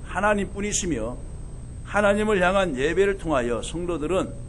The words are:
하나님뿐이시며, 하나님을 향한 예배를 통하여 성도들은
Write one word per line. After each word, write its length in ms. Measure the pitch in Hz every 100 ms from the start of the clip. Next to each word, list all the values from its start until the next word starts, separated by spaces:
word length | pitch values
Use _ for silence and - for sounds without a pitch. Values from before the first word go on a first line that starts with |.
| -
하나님뿐이시며, 1120 | 175 208 208 190 202 208 - 180 127 110 127 - - - - - -
하나님을 580 | - 202 208 202 214 202
향한 360 | 180 196 185 127
예배를 400 | 147 170 202 196
통하여 440 | 160 139 120 113
성도들은 680 | 101 156 175 165 151 185 143 -